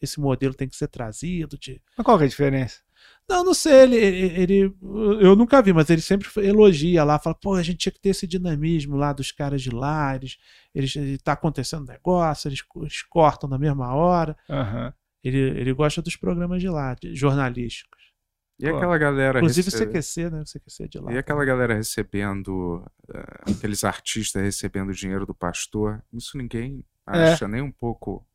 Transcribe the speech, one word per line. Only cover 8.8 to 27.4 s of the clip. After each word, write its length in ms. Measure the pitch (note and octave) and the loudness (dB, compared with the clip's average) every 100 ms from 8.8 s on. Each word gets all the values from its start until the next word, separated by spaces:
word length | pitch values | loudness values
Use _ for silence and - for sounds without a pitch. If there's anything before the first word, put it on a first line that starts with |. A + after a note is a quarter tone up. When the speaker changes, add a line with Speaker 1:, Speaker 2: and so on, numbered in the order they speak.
| C#3+ C#3 | -2 -2
Speaker 1:
lá 160 | C#3+ | -2
dos 180 | C#3 C3+ | -4 -8
caras 300 | - C#3+ C#3 | -6 -4 -4
de 80 | B2+ | -4
lá, 440 | A#2 C#3 D#3 C#3 C3 | -4 -4 -2 -2 -4
eles, 220 | C3 - _ _ _ | -10 -16 _ _ _
eles, 220 | - C3+ D3+ | -6 -4 -4
ele 220 | C#3 C3+ | -6 -4
tá 140 | - | -4
acontecendo 540 | C#3+ E3 C#3+ B2 D#3+ C3 | -2 -2 -4 -6 -8 -12
negócio, 640 | A#2+ - F3+ E3 C#3+ D3+ | -6 -2 0 0 -2 -6
eles, 140 | C3+ - - | -10 -12 -14
eles 260 | D3 - | -12 -12
cortam 460 | - E3+ D3+ - C#3 | -2 2 4 2 -4
na 100 | C3+ | -2
mesma 360 | D3+ C#3 B2 | -2 -2 -2
hora." 420 | C#3 F3 F3 D#3 - - | 0 2 2 -2 -6 -8
Speaker 2:
Aham. 420 | C#3 A2+ A#2+ B2 - _ _ | -6 -4 -6 -8 -12 _ _
Speaker 1:
Ele, 160 | C3 C3+ | -2 0
ele 340 | C3+ - B2+ | 0 0 -2
gosta 300 | C3 D3+ E3+ | 0 0 -2
dos 140 | E3+ - | -6 -6
programas 440 | F3+ F3 F3 F3+ | -4 -2 -2 -4
de 80 | F#3 | -4
lá, 260 | D#3 C3+ | -4 -6
de, 200 | B2 - | -8 -10
jornalísticos. 880 | D#3 C#3 C#3 B2+ B2 A#2+ - - _ _ _ _ _ _ - | -2 0 2 0 -4 -8 -10 -18 _ _ _ _ _ _ -8
Speaker 3:
E 80 | C#3 | -4
Speaker 2:
Pô. 80 | D#3 | -2
Speaker 3:
aquela 220 | F3 E3 | 0 2
galera 400 | D3 C#3 C3+ B2+ | 2 2 2 2
Speaker 1:
Inclusive 280 | E3 D3+ F#3 | 2 2 0
Speaker 3:
rece- 60 | A3 | -2
Speaker 1:
o 20 | |
C 80 | G#3+ | -2
Q 160 | F3+ | -2
C, 280 | - F3 E3+ | -4 -6 -6
né? 100 | D#3 | -8
O 40 | D3+ | -10
C 120 | - | -16
Q 40 | - | -18
C 140 | - | -16
é 40 | - | -14
de 100 | - | -12
lá. 140 | - | -8
Speaker 3:
E 40 | B2 | -6
aquela 260 | C3+ D3 | -4 -2
galera 300 | C3+ B2+ A#2+ | 0 0 0
recebendo, 1120 | G#2+ A2 - G2+ G2+ G2+ G2 G2 F#2 F2 F2 - - - | 0 -2 -6 -6 -4 -4 -6 -6 -6 -6 -6 -10 -20 -20
eh, 400 | - - - - G2+ | -18 -18 -8 -6 -4
aqueles 260 | G#2 G#2 | -4 -2
artistas 600 | G2+ - - A2 G#2 G2 | -2 -4 -6 -6 -4 -2
recebendo 500 | G2+ - G2+ G2+ G2 | -4 -4 -6 -6 -6
dinheiro 320 | F#2 G2 F#2+ | -6 -6 -6
do 100 | G2 | -8
pastor, 680 | - F2 - - G#2+ G#2+ G#2+ - | -6 -6 -6 -6 -4 -4 -6 -12
isso 240 | A#2 - C#3 | -16 -12 -12
ninguém 480 | A#2+ A2+ B2+ C3+ - _ - | -8 -8 -8 -12 -18 _ -4
Speaker 2:
É. 220 | E3 D#3+ | 2 4
Speaker 3:
acha 160 | E3 | 2